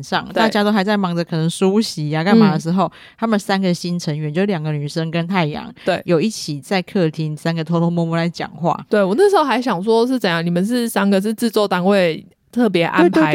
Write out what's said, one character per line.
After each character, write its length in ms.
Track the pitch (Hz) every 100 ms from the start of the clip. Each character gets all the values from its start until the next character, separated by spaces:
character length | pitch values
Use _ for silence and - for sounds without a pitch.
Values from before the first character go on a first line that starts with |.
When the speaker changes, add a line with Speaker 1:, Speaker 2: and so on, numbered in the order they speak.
Speaker 1:
上， 220 | 135 175 -
Speaker 2:
对。 80 | -
Speaker 1:
大 60 | 220
家 160 | 214
都 80 | 208
还 100 | 214
在 140 | 190 208
忙 180 | 185
着 100 | 170
可 120 | 165 165
能 120 | 160
梳 320 | - 190 208
洗 320 | 214 - 147
啊， 120 | 156
干 120 | 170 226
嘛 140 | 208
的 80 | 160
时 140 | 160
候， 140 | 185 165
Speaker 2:
嗯。 40 | - - -
Speaker 1:
他 120 | 233
们 100 | 208
三 220 | - 196
个 120 | 190
新 240 | 175 175 175
成 220 | 170 151
员， 160 | 151
就 100 | 156 202
两 140 | 175
个 120 | 156
女 160 | 151 147
生 200 | 165 165
跟 120 | 170 170
太 180 | 196 151
阳， 260 | 151 - -
Speaker 2:
对。 180 | - 175
Speaker 1:
有 160 | - 170
一 80 | 220
起 300 | - - 147
在 240 | - 190
客 260 | 180 202 160
厅， 280 | 151 156 151
三 180 | 165
个 80 | 165
偷 160 | 160 170
偷 100 | 170
摸 160 | 170
摸 120 | 165 165
在 120 | 170
讲 220 | - 147
话。 340 | 156 165 - -
Speaker 2:
对， 100 | 208
我 140 | 190 233
那 140 | 403
时 60 | 381
候 80 |
还 180 | 285 254
想 180 | 247 175
说 240 | 208 226
是 140 | 247 262
怎 100 | 196
样， 160 | 165
你 60 | 170
们 160 | 175 196
是 220 | 247 233
三 200 | 208 202
个 120 | 196
是 120 | 208
制 160 | 220 233
作 200 | 214 202
单 160 | 180
位 420 | 180 202 175 156 - _ _
特 180 | 233 233
别 140 | 180
安 260 | 165 - 349
排 260 | 320 311